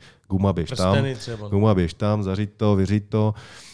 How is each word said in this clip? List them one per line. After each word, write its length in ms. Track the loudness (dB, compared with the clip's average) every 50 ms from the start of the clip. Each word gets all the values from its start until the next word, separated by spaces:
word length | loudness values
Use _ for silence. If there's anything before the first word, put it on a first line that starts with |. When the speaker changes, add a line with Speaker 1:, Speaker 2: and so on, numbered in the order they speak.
| -8 -16 -20 _ _ -4
Speaker 1:
„Guma, 240 | -2 0 2 2
běž 180 | 0 0 -4 -4
tam, 60 | -4 -2 0 2
Speaker 2:
Prsteny 220 | 2 2 0 -2 -4
třeba. 340 | -8 -10 -12 -12 -10 -8 -4
Speaker 1:
Guma, 260 | 0 2 4 4 4
běž 200 | 2 0 -2 -2
tam, 280 | -4 -2 -2 0 0
zařiď 280 | -2 -2 -2 -4 -4 -6 -4
to, 200 | -2 0 2 2
vyřiď 280 | 2 2 2 0 -2 -2 -2
to.“ 260 | -2 0 0 0 -2 -4 -10 -20 -20 -20 -20 -20